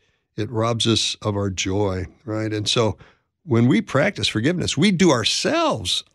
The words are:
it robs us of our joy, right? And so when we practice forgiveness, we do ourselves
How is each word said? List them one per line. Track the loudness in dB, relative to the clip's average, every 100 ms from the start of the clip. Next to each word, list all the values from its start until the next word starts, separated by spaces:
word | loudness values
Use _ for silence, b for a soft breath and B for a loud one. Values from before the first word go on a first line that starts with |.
| _ _ _ -8
it | -6
robs | -2 -2 0 2
us | 2 0 -4
of | -4 -2
our | -4
joy, | -4 -2 -2 -2 -2 -8 -12
right? | -8 -6 -4
And | -4 -2
so | 0 0 b b b b _
when | -2 2 4
we | 2
practice | 0 0 0 -2 -4
forgiveness, | -2 -2 -2 -2 2
we | 2
do | 6 4
ourselves | 4 2 -2 0 0 0 -2 -4 -6 -6